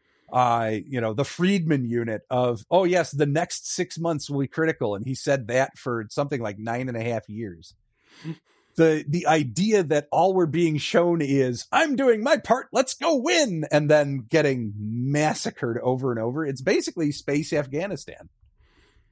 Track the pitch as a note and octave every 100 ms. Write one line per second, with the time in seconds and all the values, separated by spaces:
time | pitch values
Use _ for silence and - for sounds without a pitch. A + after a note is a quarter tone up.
0 | _ _ - B2 B2 A#2 A2+ A2 A#2 C3
1 | A2+ A2 C3+ - F3+ G3+ D#3+ D3 A#2+ A#2
2 | A#2 G#2+ - B2+ B2 A#2 - F3 F3+ F3+
3 | D3+ C#3 D3 D3 F3 - - - F3+ -
4 | E3+ D3+ - C#3+ C3+ - D3 D#3 A2+ G2+
5 | A2+ C3 - C#3 G#2+ B2 C3 - - A#2+
6 | A2 - C#3+ C#3+ A2+ G2+ A2 A#2 C3 A#2
7 | A#2 A#2 - G#2 A2 E2 E2 _ _ _
8 | _ - D#3 D#3+ _ _ _ - D#3+ D#3
9 | D3+ E3+ D3 D#3+ C3+ G#2+ G#3 G#3+ D#3+ D3
10 | C#3+ C#3 F#3 F#3+ E3+ C#3+ E3+ D3+ - -
11 | F3 E3+ C#3+ C#3 B2+ B2 - B3+ D#4+ B3
12 | C4+ A3 A#3+ D4 - A#3+ - A#3 C4 -
13 | D4+ D4 C4 F4+ C#4 E3 D3+ D3 D3 D3+
14 | C#3+ C#3 A2+ D#3+ D3 C3 A2 G#2 G#2+ A#2
15 | B2+ C#3+ D3+ B2 - - B2 A2+ A#2+ B2+
16 | C3 A2+ A2+ C3+ D#3 C3+ C3+ C4+ - -
17 | D3+ C#3+ - C#3+ D#3 D#3 C3+ C#3+ G3 E3+
18 | - - E2 _ _ _ _ _ _ _
19 | _